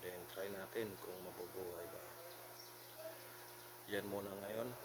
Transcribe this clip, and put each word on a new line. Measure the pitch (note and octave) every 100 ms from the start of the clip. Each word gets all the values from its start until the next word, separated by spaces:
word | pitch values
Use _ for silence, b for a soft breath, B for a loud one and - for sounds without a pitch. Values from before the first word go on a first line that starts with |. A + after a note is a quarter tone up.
Then, | F#2 F2+ F2+ -
try | G2
natin | G2+ F#2+ A2+ A2 F#2+
kung | F2+ F2+
mabubuhay | F#2 F2+ F2 F#2 F#2 F2 E2+
ba. | E2+ F2 - - - - - - - - - D#5+ E5 - - - - - - -
Yan | G2+ G2+
muna | G2+ G2+ G2
ngayon. | G2+ G#2+ B2 A#2+